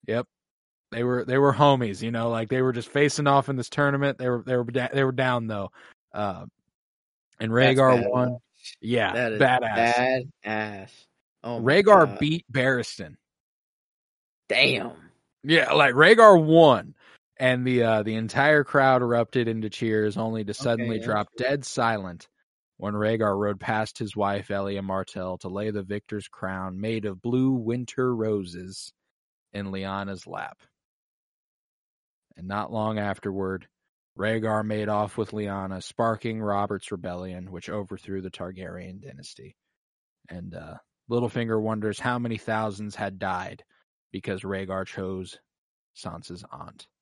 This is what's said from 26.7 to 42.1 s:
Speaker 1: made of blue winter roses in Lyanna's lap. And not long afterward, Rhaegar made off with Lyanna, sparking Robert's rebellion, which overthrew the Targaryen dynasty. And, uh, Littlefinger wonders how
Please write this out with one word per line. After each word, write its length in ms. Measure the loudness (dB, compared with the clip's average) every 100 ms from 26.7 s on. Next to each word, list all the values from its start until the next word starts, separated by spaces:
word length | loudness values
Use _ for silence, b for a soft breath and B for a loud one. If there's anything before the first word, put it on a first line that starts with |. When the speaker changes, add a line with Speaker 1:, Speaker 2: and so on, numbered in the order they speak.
| -6
Speaker 1:
made 260 | -6 -4 -6
of 160 | -8
blue 300 | -4 0 0
winter 640 | 0 -4 -6 -6 -4 -2 0
roses 800 | -2 -2 -4 -12 -14 -16 -18 _ _ _ _ _ _
in 160 | -12 -8
Lyanna's 600 | -8 -6 -6 -8 -10 -12
lap. 320 | -12 -12 -16 _ _ _ _ _ _ _ _ _ _ _ _ _ _ _ _ _ -16
And 100 | -8
not 240 | -6 -4
long 280 | -4 -2 -2
afterward, 680 | -4 -4 -6 -4 -4 -6 -10 _ _ _ _ -4
Rhaegar 480 | -2 0 0 -2 -2
made 240 | -4 -2
off 280 | -2 -2 -4
with 140 | -6
Lyanna, 500 | -6 -6 -6 -8 -10
sparking 580 | -12 -2 0 0 -4 -6
Robert's 500 | -2 -2 -2 -4 -8
rebellion, 600 | -10 -8 -10 -10 -12 -12
which 180 | -14 -8
overthrew 520 | -8 -8 -12 -10 -8
the 80 | -8
Targaryen 720 | -10 -12 -12 -14 -12 -14 -16
dynasty. 540 | -18 -20 -20 -20 -20 _ _ _ _ _ _ _ _
And, 240 | -14 -14 -14
uh, 200 | -16 -20 _ _ -4
Littlefinger 520 | -2 -2 -4 -2 -2
wonders 380 | -2 -2 -4 -4
how 180 | -4